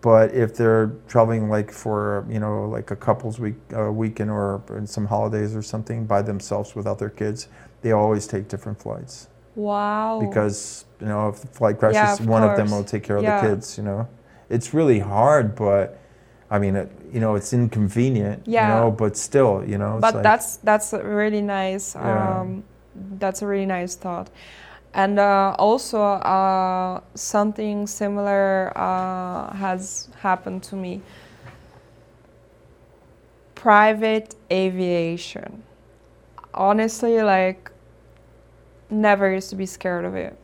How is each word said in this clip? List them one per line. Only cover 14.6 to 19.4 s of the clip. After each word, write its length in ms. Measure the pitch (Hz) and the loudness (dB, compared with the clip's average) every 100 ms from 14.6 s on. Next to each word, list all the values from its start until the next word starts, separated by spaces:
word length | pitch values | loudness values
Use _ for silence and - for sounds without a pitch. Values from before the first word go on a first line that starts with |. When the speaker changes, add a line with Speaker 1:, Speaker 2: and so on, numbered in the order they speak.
| - | 0
Speaker 1:
really 240 | 147 160 110 | 2 4 4
hard, 540 | 98 101 127 151 110 | 4 2 6 6 2
but, 440 | 101 104 101 95 - - _ _ _ _ | 0 2 2 2 -6 -20 _ _ _ _
I 80 | 104 | 0
mean, 180 | 101 98 | 2 0
it, 140 | - - - | -4 -12 -8
you 80 | 123 | -2
know, 140 | 110 104 | 0 0
it's 160 | - | 0
inconvenient, 920 | 123 117 107 101 117 127 120 101 104 | 0 0 0 0 2 0 0 -2 -6
Speaker 2:
Yeah. 160 | - 226 | -2 0
Speaker 1:
you 60 | 214 | 2
know, 240 | 113 117 | 4 2
but 260 | 101 107 104 | 2 -2 -2
still, 480 | - 139 | 0 4